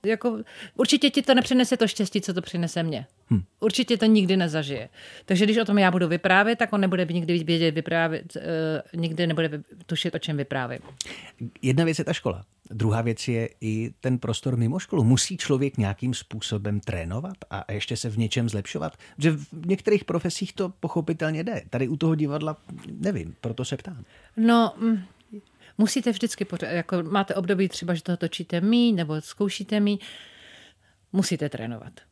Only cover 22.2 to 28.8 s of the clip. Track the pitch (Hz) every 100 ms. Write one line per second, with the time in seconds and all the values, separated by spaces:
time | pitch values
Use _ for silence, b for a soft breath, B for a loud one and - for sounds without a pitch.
22.2 | 151 147 156 151 _ - - - 190 175
23.2 | 82 - 120 113 127 135 - 147 - b
24.2 | b - 226 233 226 - 226 220 185 _
25.2 | _ 208 _ b b - 214 277 240 208
26.2 | 233 - 196 175 127 170 165 185 165 196
27.2 | 196 190 175 190 190 - 175 170 - 175
28.2 | 165 - 170 170 190 240